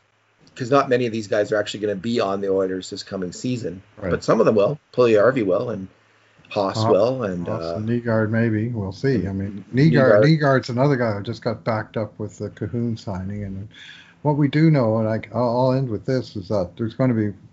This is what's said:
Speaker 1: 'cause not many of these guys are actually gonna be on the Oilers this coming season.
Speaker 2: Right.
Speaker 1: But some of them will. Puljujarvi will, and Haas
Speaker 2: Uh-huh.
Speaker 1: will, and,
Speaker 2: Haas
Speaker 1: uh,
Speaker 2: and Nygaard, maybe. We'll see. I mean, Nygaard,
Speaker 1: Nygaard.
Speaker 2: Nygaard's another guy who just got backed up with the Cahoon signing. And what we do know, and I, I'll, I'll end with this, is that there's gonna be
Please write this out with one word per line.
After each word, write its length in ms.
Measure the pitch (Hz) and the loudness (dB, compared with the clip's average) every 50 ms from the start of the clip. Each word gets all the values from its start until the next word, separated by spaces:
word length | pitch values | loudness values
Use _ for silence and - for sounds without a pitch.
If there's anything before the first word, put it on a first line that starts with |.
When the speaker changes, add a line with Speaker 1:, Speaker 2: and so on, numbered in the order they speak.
| _ _ _ _ _ _ _ _ _ _ - | _ _ _ _ _ _ _ _ _ _ -12
Speaker 1:
'cause 140 | - 131 113 | -10 -4 2
not 180 | 135 139 131 127 | 2 2 2 2
many 160 | 127 123 123 | 0 0 0
of 80 | 120 107 | -2 -4
these 140 | 113 107 | -6 -6
guys 260 | 98 113 107 104 101 110 | -2 0 0 0 0 0
are 40 | |
actually 240 | 104 104 - - 113 | -2 -2 -4 -6 -6
gonna 140 | 101 104 101 | -4 -4 -4
be 260 | 95 87 117 117 117 | -4 -4 -4 -2 -2
on 200 | 110 98 98 101 | -2 -2 -2 -2
the 80 | 98 98 | -2 0
Oilers 400 | 95 95 95 92 92 92 92 - | 0 0 0 -2 -2 -6 -8 -10
this 140 | 101 95 - | -12 -14 -12
coming 300 | - 101 98 92 90 90 | -10 -8 -8 -8 -8 -8
season. 500 | - - 123 127 117 107 85 85 98 - _ _ - | -8 -6 -6 -6 -6 -6 -8 -10 -12 -16 _ _ -10
Speaker 2:
Right. 120 | - 92 | -6 -4
Speaker 1:
But 140 | 85 - - | -4 -2 0
some 160 | - 170 226 | 2 2 4
of 60 | 208 | 4
them 80 | 151 113 | 4 4
will. 240 | 104 98 120 147 - _ _ - | 4 2 2 0 -4 _ _ 0
Puljujarvi 500 | - 123 120 110 104 101 120 139 135 107 | 2 4 4 6 6 4 4 4 2 0
will, 240 | 95 87 98 123 123 | 0 0 0 -2 -4
and 200 | 107 98 95 - _ _ _ _ _ _ _ _ _ _ _ - | -8 -8 -10 -12 _ _ _ _ _ _ _ _ _ _ _ -8
Haas 300 | - 107 98 98 95 113 | -4 -2 -2 0 0 0
Speaker 2:
Uh-huh. 120 | 107 113 | 2 4
Speaker 1:
will, 320 | 107 92 107 120 131 131 120 | 4 4 4 2 0 -2 -4
and, 220 | 98 92 87 87 | -4 -4 -4 -6
Speaker 2:
Haas 160 | 87 87 82 82 | -6 -6 -6 -6
Speaker 1:
uh, 120 | 82 85 | -6 -6
Speaker 2:
and 100 | 90 107 | -4 -4
Nygaard, 440 | 113 117 120 117 120 113 110 110 107 | -2 -2 -2 -2 0 0 0 0 0
maybe. 380 | 113 113 117 117 107 104 107 120 | 0 0 0 0 0 0 -2 -2
We'll 220 | 123 113 101 95 | -4 -4 -6 -6
see. 380 | 92 - - 135 135 107 90 98 | -6 -4 -2 0 0 0 -2 -2
I 40 | 98 | -4
mean, 280 | 95 98 101 104 - - - - | -4 -6 -6 -8 -10 -10 -4 2
Nygaard, 480 | 123 143 165 151 147 135 127 107 104 110 | 4 4 6 6 6 6 6 6 6 6
Speaker 1:
Nygaard. 180 | 147 165 151 | 6 6 4
Speaker 2:
Nygaard's 300 | 151 139 135 127 113 - | 4 4 2 2 2 0
another 260 | 120 120 135 147 143 | 0 0 2 2 2
guy 160 | 120 123 113 104 101 | 2 0 0 -2 -4
who 40 | 101 | -6
just 200 | 120 113 - - | -8 -8 -6 -4
got 220 | 120 110 110 - | -6 -6 -4 -4
backed 340 | 123 113 110 107 - - 120 | -4 -2 -2 -4 -6 -6 -6
up 200 | 107 - - - | -6 -6 -8 -10
with 200 | 110 104 - - | -12 -10 -10 -8
the 100 | 107 101 | -10 -10
Cahoon 480 | - - 117 98 87 120 117 120 113 | -8 -8 -8 -6 -4 -4 -4 -4 -4
signing. 480 | 110 - - 98 92 92 95 101 104 101 | -6 -8 -8 -8 -8 -6 -8 -8 -8 -8
And 240 | 98 95 98 101 110 - - - - - - - - _ _ - | -10 -10 -12 -12 -14 -16 -20 -20 -20 -20 -20 -20 -20 _ _ -2
what 160 | 143 151 139 | 0 2 2
we 100 | 151 139 | 2 2
do 220 | - 151 160 165 | 4 4 4 6
know, 280 | 156 139 123 110 110 113 | 6 4 4 2 2 2
and 80 | 110 107 | 0 0
I, 120 | 110 110 - - - | -2 -2 -4 -4 -2
I'll, 240 | 110 123 123 117 123 131 | -2 0 0 2 2 2
I'll 60 | 131 127 | 2 2
end 180 | 131 135 123 | 2 0 -2
with 160 | 107 98 101 | -4 -6 -4
this, 280 | - 131 127 113 - - | -2 -2 -2 -2 -4 -8
is 140 | 107 92 - | -10 -6 -4
that 220 | 110 101 90 85 - - | -2 -2 -2 -4 -6 -6
there's 160 | 117 110 - | -6 -6 -2
gonna 180 | - 131 127 120 | 0 0 0 2
be 200 | 110 107 104 95 - - - | 0 0 -2 -4 -8 -14 -20